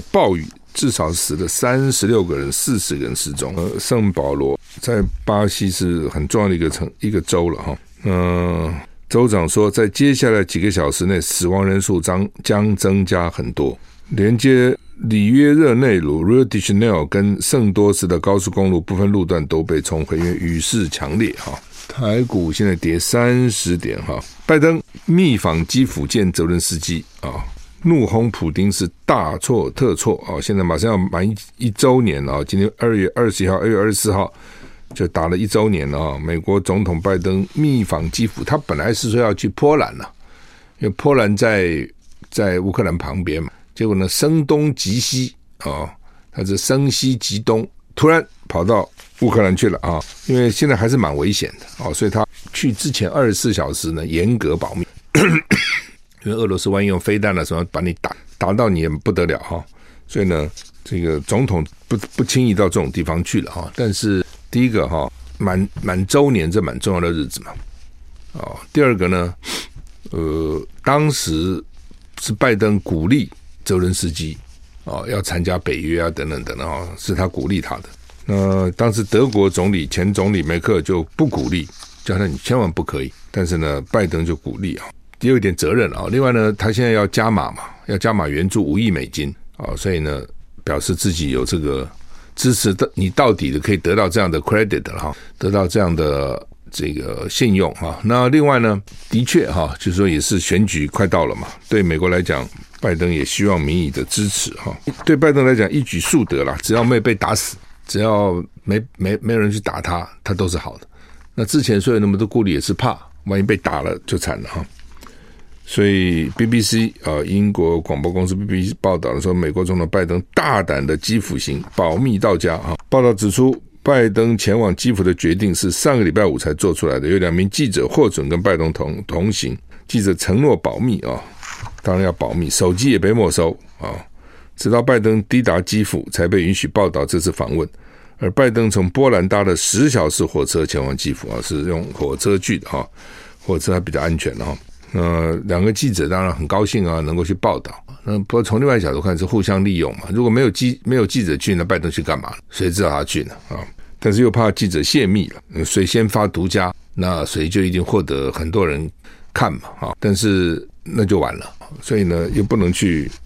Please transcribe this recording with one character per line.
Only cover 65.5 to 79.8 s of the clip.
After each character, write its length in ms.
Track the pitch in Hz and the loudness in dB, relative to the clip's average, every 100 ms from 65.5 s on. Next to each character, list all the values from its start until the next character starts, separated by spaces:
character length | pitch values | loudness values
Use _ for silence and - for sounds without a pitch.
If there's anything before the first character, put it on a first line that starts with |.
| 92 98 - | 0 -2 -4
满 240 | 95 92 95 | -4 -2 2
周 220 | 143 143 | 4 4
年， 200 | 117 80 | 4 2
这 100 | 101 | 0
蛮 160 | 82 62 | -2 -2
重 140 | 101 90 | -2 0
要 40 | |
的 120 | 85 | 0
日 140 | 85 67 | -2 -4
子 140 | - | -8
嘛， 100 | - - - - - - - - - | -14 -14 -16 -18 -20 -20 -20 -20 -16
哦， 240 | - - - - | -12 -12 -12 -4
第 80 | 151 | 2
二 140 | 139 104 | 4 4
个 100 | 90 | 2
呢， 260 | 92 87 - - - - - - - - | 0 -2 -6 -10 -10 -10 -16 -18 -18 -10
呃， 520 | - 80 78 78 76 - - | -6 -4 -2 -4 -6 -8 -6
当 260 | - 143 151 | 0 2 2
时 540 | 139 - 80 90 87 - - - - - - | 0 -2 0 0 -4 -8 -18 -20 -20 -20 -12
是 140 | - | -6
拜 200 | 107 131 | 0 2
登 260 | 107 107 104 | 4 4 2
鼓 260 | - 82 82 | 0 -2 2
励 240 | 143 - - - - | 2 0 -8 -20 -12
泽 140 | - 95 | -2 0
伦 160 | 90 | 2
斯 180 | 92 87 | 0 -4
基， 260 | 80 80 78 - - - - | -4 -8 -10 -16 -20 -20 -18
哦， 220 | - - - | -10 -8 -6
要 140 | 104 | -4
参 200 | 95 90 | -4 -2
加 160 | 87 90 | -2 -2
北 180 | - 71 | -2 -4
约 240 | 80 85 | -2 0
啊， 80 | 82 | -2
等 180 | 78 73 | -4 -6
等 160 | 71 | -6
等 140 | 60 - | -8 -8
等 100 | 78 | -8
啊， 220 | 76 85 87 | -8 -10 -10
是 160 | - | -4
他 140 | 92 92 | -2 -2
鼓 200 | - 69 | -2 -2
励 140 | 95 | -2
他 140 | - 60 | -4 -8
的。 60 | - - - - | -12 -20 -20 -12
那 460 | - 98 98 95 92 | -4 0 2 2 0
当 220 | 90 117 | 0 0
时 100 | 107 | 0
德 240 | 101 107 135 | 0 2 2
国 220 | 107 98 | 4 2
总 240 | 90 92 | 2 0
理， 140 | 95 | 0